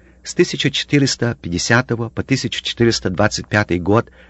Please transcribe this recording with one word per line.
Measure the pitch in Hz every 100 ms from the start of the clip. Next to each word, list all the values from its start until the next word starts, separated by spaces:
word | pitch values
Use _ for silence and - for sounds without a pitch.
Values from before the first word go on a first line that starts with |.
| _ _
с | -
тысяча | - 180 151 147
четыреста | - - 143 135 - 120 117
пятидесятого | 85 85 - 117 127 117 113
по | -
тысяча | - 131 117 -
четыреста | - - 117 110 104
двадцать | 90 104 - -
пятый | 104 104 87
год | 87 110 - -